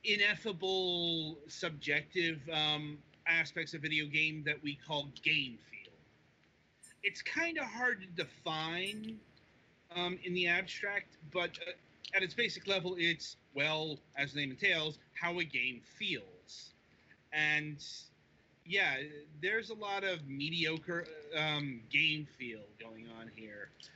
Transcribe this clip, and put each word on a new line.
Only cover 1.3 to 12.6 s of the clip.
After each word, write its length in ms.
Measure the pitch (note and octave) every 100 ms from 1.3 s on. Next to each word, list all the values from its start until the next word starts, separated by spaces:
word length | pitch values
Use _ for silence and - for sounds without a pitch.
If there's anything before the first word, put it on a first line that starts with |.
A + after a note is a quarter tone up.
| D#3+ -
subjective, 920 | - E3+ D3 D3 D3 D#3 F3+ E3 D#3+ C#3+
um, 460 | D#3 D3+ D3+ D3+ D3 - - E3+
aspects 480 | E3 D#3 E3+ D#3
of 80 | D#3+
video 240 | D3+ D#3 D3
game 360 | D#3 D#3 D#3
that 160 | D3 D3
we 120 | D3 C#3+ -
call 220 | D3 C#3+ -
game 360 | D3+ D#3 C3 A2+ -
feel. 220 | - - - - _ _ _ _ _ _ _ - -
It's 200 | G3+ -
kinda 420 | - D4+ E4+ D#4+
hard 360 | B3 A3+ B3 G#3+
to 60 | F#3+ E3+
define, 960 | D3+ - E3+ D#3 D#3+ E3+ F#3+ G#3+ A3 G#3+ - - - - _ _ -
um, 240 | F3 F3 F3+
in 100 | F3+
the 140 | F3+ F3
abstract, 680 | F3 F#3 - G3+ G3+ - - D#3
but, 260 | F3+ F3 - E3+
uh, 40 | - - - -
at 80 | G3
its 120 | F3+
basic 320 | - A3+ F3